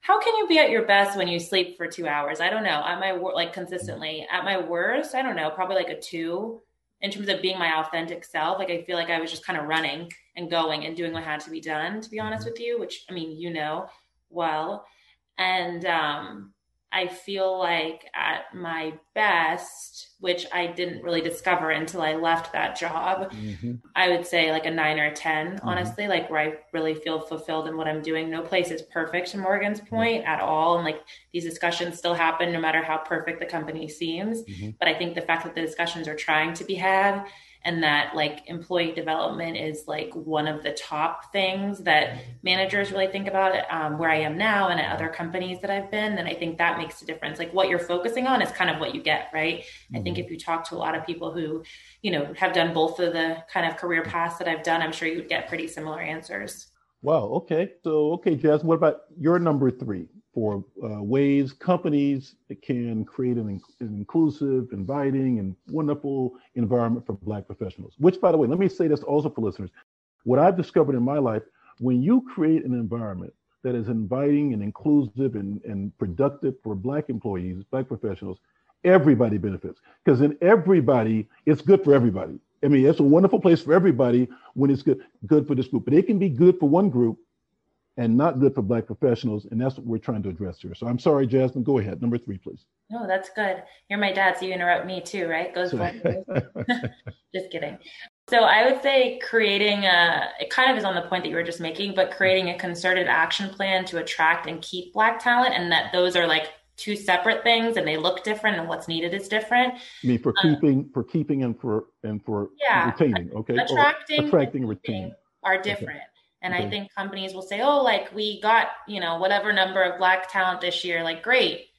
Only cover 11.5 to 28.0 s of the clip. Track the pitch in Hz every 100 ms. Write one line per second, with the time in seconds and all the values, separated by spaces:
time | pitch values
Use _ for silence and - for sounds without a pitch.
11.5 | 160 151 156 165 208 220 214 220 220 220
12.5 | 233 240 240 196 - - 185 160 156 175
13.5 | 165 151 160 190 - _ _ _ 170 165
14.5 | 156 165 208 - _ _ _ _ - 185
15.5 | 185 175 175 180 165 151 147 - - 202
16.5 | _ _ _ _ 185 180 - - 196 190
17.5 | 185 175 170 160 160 - - 151 160 -
18.5 | - 170 165 156 156 _ - 214 175 160
19.5 | 175 - - - - - _ 185 175 -
20.5 | 180 170 170 175 175 - 165 165 170 -
21.5 | 180 160 156 156 175 156 156 165 165 -
22.5 | - - - 170 160 175 190 190 107 107
23.5 | 92 117 123 _ - 185 175 175 175 160
24.5 | 160 160 160 156 156 151 151 165 156 156
25.5 | 196 - 180 180 - 208 175 165 160 156
26.5 | 156 _ 170 160 156 160 156 - 156 -
27.5 | 156 156 160 156 156